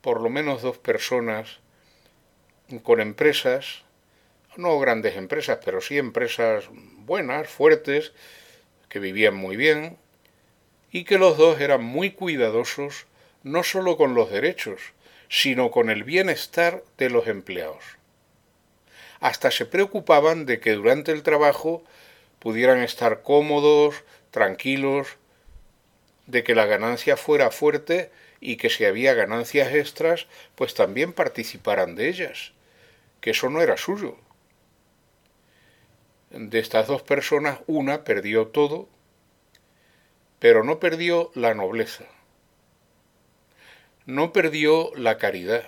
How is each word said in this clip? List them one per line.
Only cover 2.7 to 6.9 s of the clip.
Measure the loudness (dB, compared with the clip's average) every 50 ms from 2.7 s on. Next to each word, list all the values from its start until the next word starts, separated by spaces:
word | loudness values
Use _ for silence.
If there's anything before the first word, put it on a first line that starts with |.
| -18 -16 2
con | 2 2 4
empresas, | 4 -4 -4 2 2 2 2 2 0 -2 -2 -2 -4 -8 -16 -16 _ _ _ _ _ _ _ _ _ _ _ _ _ _ -18
no | -6 -2 0 0 2
grandes | 2 2 2 2 0 -2 -4
empresas, | -4 -8 -6 -6 -6 -2 -4 -4 -4 -2
pero | -4 -4 -4
sí | -4 -4 -4
empresas | -4 -4 -2 -4 -4 -4 -4 -2 -2 0 0 0 -2 -4 -10
buenas, | -20 -20 -20 -20